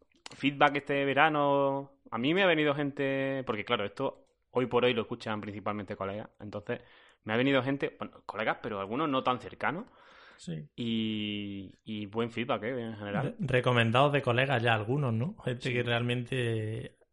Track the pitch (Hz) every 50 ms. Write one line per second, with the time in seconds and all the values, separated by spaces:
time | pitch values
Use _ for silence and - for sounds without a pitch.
0 | _ _ _ _ - - - - - 139 143 139 147 143 143 143 - - 143 139
1 | 139 139 131 139 151 160 151 147 143 143 139 139 139 139 139 139 139 - - _
2 | _ - - 113 123 147 170 190 196 180 165 156 151 147 139 147 147 139 139 143
3 | 139 135 135 135 135 135 135 135 127 127 113 104 101 - - - 101 - - -
4 | 135 135 - - _ _ _ _ _ _ - 123 127 117 123 120 123 123 120 113
5 | 107 - 123 117 - 113 107 107 101 104 101 104 92 107 104 104 98 - 104 -
6 | 98 98 101 107 - - _ - 107 104 98 104 - - 120 - - - - -
7 | - - - _ - 110 110 120 131 139 139 131 120 135 143 139 160 139 - -
8 | - - - - - - - 101 110 135 - - - 120 107 98 98 95 117 139
9 | 160 151 135 131 131 131 123 117 - 95 - - - 113 143 185 247 - _ -
10 | - - - - - - - - - 175 165 156 151 - - - 120 113 113 113
11 | 110 110 110 107 107 104 104 104 101 101 98 98 95 92 - _ - 113 110 107
12 | 104 98 101 113 117 117 117 113 123 - 113 107 104 120 135 123 113 113 110 107
13 | 104 101 - 175 131 - - - 185 131 127 127 120 135 123 120 117 113 110 131
14 | 143 147 143 139 139 127 113 123 135 139 135 117 113 120 113 107 104 110 131 151
15 | 143 120 113 110 127 180 220 - - 139 123 123 - 143 120 123 117 120 120 117
16 | 120 120 123 123 120 - 135 127 120 117 113 110 107 110 110 117 - - _ _
17 | _ _